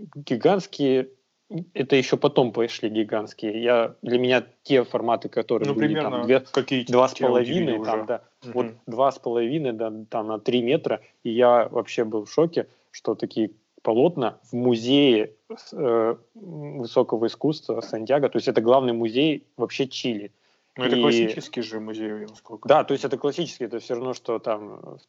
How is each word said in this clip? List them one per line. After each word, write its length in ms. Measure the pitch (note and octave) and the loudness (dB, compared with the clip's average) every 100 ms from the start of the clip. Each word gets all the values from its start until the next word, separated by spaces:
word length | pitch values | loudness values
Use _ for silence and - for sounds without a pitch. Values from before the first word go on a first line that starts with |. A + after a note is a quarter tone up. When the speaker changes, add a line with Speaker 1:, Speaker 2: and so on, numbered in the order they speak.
| G3+ D3 | -18 -16
Speaker 1:
гигантские, 920 | C#3+ B2 E3 G3 - - C#3 C3 B2+ _ _ _ _ E3+ F3 | -6 0 2 2 -2 -2 2 2 0 _ _ _ _ -12 -8
это 220 | - C3 C#3 | -6 2 2
ещё 220 | B2+ - | 4 2
потом 340 | D3+ D3 B2 | 2 2 2
пошли 380 | A2 A2+ - A2 | 0 -4 -2 -4
гигантские. 720 | A2 G#2+ A2 G#2 - A2 A2 | -2 -2 -4 -6 -8 -6 -2
Я, 320 | A#2+ A#2+ A2+ - | 2 2 2 -4
для 180 | A#2 B2 | -2 0
меня 240 | B2 B2+ A#2 _ | 2 0 -2 _
те 200 | - C3+ | 2 2
форматы, 460 | A#2 A2 A2+ A2+ G#2 | 2 -2 0 -2 -2
которые 380 | - G#2+ A#2 G#2 | -6 -2 0 0
Speaker 2:
Ну, 80 | A2 | 0
Speaker 1:
были 120 | G#2+ | 0
Speaker 2:
примерно 220 | G2+ G#2+ B2 | 0 -2 -2
Speaker 1:
там 80 | A#2 | 2
две, 140 | C3 | 2
Speaker 2:
какие 440 | - C3+ B2+ C3 | 2 -2 0 -2
те-, 80 | A#2+ | 2
Speaker 1:
два 140 | B2 B2+ | 4 4
с 60 | - | 2
половиной, 300 | C3 B2 B2 | 2 2 2
Speaker 2:
те 60 | |
удивили 320 | E3+ D#3+ A2 A2+ | 0 -2 -2 -2
Speaker 1:
там, 140 | A2 | -4
Speaker 2:
уже? 60 | G#2+ | -4
Speaker 1:
да, 140 | A#2 - _ | -8 -8 _
Speaker 2:
Мгм. 100 | B2 | -8
Speaker 1:
вот 120 | A#2 A#2 A#2 - | -6 -6 -8 -10
два 240 | A2+ C#3 | 0 0
с 80 | C3 | 0
половиной, 540 | C3+ A#2 A#2 D#3+ C3+ | -4 -2 0 -2 -4
да, 200 | A2 A2+ A2 A2 | -4 -6 -8 -8
там 180 | A#2 G#2+ | -6 -4
на 120 | G#2+ | -4
три 220 | G#2 B2 | 0 0
метра, 380 | A#2+ D#3 B2+ A2 - _ | 2 0 0 -4 -6 _
и 60 | A#2+ | -4
я 380 | A2+ B2 A#2+ A2 | 4 6 6 4
вообще 340 | A2+ G#2+ - | -2 -4 -2
был 220 | A2+ A2 G#2 | -2 -2 -2
в 60 | |
шоке, 360 | - E3+ D3+ - _ _ | 0 2 0 -6 _ _
что 240 | - - G#2+ | -8 -6 -4
такие 360 | A#2 A#2 A2 - _ _ | -4 -2 -4 -4 _ _
полотна 580 | - A2 E3 E3 C#3 - _ | 0 2 2 2 -4 -6 _
в 20 | B2 | 0
музее, 760 | B2 A#2 A#2 C#3+ C#3+ A2 G#2+ - _ A3 - | 2 2 4 4 6 4 2 -8 _ -18 -14
э, 420 | - C3+ A#2 A2+ A#2 _ | -4 0 2 2 -2 _
высокого 960 | A3+ F3+ D#3 D3 D3 A#2 C3 A#2 A2+ A2+ | -20 -16 -12 -12 -10 -2 0 0 0 -2
искусства 540 | - C#3+ D3+ - A2+ | 0 -2 -2 -6 -6
Сантьяго, 480 | - A2 A2 C#3+ C3 | -6 -8 0 0 2
то 80 | A#2 | 0
есть 100 | C3 | 0
это 140 | A#2 | 2
главный 320 | A2+ C3 C3 | 4 4 4
музей 520 | A#2 A2+ A#2+ D#3 D3 - - | -2 -2 0 0 -2 -8 -8
вообще 300 | A#2 - C3+ | -6 -4 -6
Чили. 440 | - B2+ G#2+ G2+ _ _ _ _ - | -4 -6 -6 -10 _ _ _ _ -4
Speaker 2:
Ну, 100 | B2 | 0
это 100 | B2 | 4
Speaker 1:
И 60 | |
Speaker 2:
классический 600 | A#2 A#2 A2 A2+ - A#2 | 4 4 2 -2 -8 -10
же 180 | A2 A2 | -8 -8
музей, 460 | A2 A2 A2 G#2+ G#2+ | -10 -8 -8 -8 -12
насколько 400 | - - G#2+ B2 | -18 -20 -14 4
Speaker 1:
Да, 160 | D3 | 4
то 100 | B2 | 4
есть 120 | C#3 C3+ | -2 -2
это 120 | B2+ | -2
классический, 480 | D3 C3+ D#3+ - A2+ | -4 -4 -6 -6 -8
это 120 | A2 | -8
всё 140 | - A#2+ | -6 -6
равно, 180 | B2+ | -6
что 260 | B2+ - A2+ | -8 -6 -4
там 400 | B2 G#2+ G#2 - | -4 -6 -8 -16
в 200 | - C3+ | -18 -20